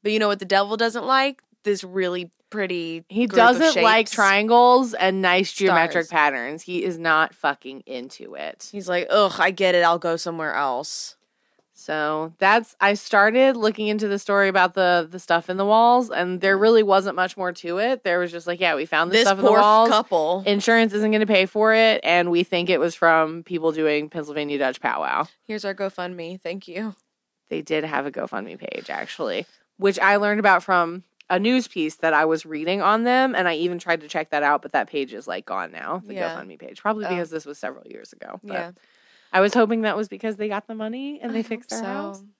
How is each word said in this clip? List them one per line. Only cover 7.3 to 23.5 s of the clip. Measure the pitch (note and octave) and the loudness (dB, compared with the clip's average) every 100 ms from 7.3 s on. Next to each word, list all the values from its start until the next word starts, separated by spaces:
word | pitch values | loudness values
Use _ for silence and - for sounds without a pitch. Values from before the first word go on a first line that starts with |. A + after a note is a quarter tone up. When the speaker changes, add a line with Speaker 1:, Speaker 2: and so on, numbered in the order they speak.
Speaker 2:
fucking | _ D3+ C#3 C3 C3+ - | _ -6 -4 -12 -18 -14
into | B2+ A#2+ - - | -14 -14 -18 -18
it. | C#2 D#2 - - | -12 -12 -12 -16
Speaker 1:
He's | G#3 F3+ | -12 -4
like, | F3+ - | -4 2
"Ugh, | G#3 G3+ - | 2 2 2
I | F3+ | 0
get | F#3 F#3 F3 | 2 2 4
it. | |
I'll | E3+ E3+ | 4 2
go | E3+ E3 | -2 -4
somewhere | F3 E3 D#3 | -6 -6 -4
else." | B2 C#3 B2 D#3 - - - _ _ _ _ _ _ | -2 -2 -4 -8 -10 -12 -16 _ _ _ _ _ _
Speaker 2:
So | - D#3 D3+ D#3 D#3+ E3 | -10 -4 -2 -4 -6 _
that's, | F#3+ A3 A3+ _ | 2 2 0 _
I | G3+ | 0
started | G3+ - G#3+ G#3 A#3+ C4+ A#3+ | 0 0 2 4 4 2 2
looking | G#3+ G#3 G#3+ | -2 -2 -4
into | G#3+ G#3 | -2 -2
the | G3 | -4
story | - G3 G3 | 0 2 2
about | F#3+ F3+ | 2 2
the, | F#3 F3+ F3 E3 | 2 2 2 0
the | F3+ | -12
stuff | - E3+ E3+ | -2 -2 0
in | F#3 | -4
the | |
walls, | G3 A3 A#3 B3 A#3 | 2 4 6 4 0
and | - F3+ F#3 | -4 -4 -2
there | G3 G3 | 0 4
really | A3 A3+ | 4 4
wasn't | G#3 F#3+ G3 E3 | 4 2 2 -2
much | F#3 - | -4 -4
more | F3+ | -8
to | F3 E3+ F3+ | -6 -6 -4
it. | A3+ C4 | -2 -2
There | F#3+ F3 | -2 -2
was | F3 | -2
just | E3+ E3+ | -6 -8
like, | F3 | -2
"Yeah, | F3+ | -2
we | D3+ | -2
found | D#3+ D#3 E3+ | -2 -2 2
the | |
Speaker 1:
This | G#3+ | 4
Speaker 2:
stuff | G3 F#3+ | 4 4
in | |
the | G3+ | 4
Speaker 1:
poor | G#3+ | 6
Speaker 2:
walls. | G#3 G#3+ A3+ | 6 6 6
Speaker 1:
couple. | A3 A3+ F3 D#3 F3+ | 2 2 0 0 -2
Speaker 2:
Insurance | G3 G3+ A3+ A3+ A3+ | 0 0 2 2 2
isn't | G#3 G#3+ | 0 0
gonna | G#3+ | 0
pay | G#3+ G3+ F#3+ | 2 2 2
for | G#3+ A3 | 2 2
it, | A3 A3+ G#3+ | 4 4 2
and | - F3 F3 | 2 0 2
we | E3+ | 0
think | F3+ F3 F3 | 0 -2 0
it | E3 | 0
was | E3 | 0
from | - E3+ D#3+ D#3 E3 | 2 2 4 2 -4
people | E3 | -8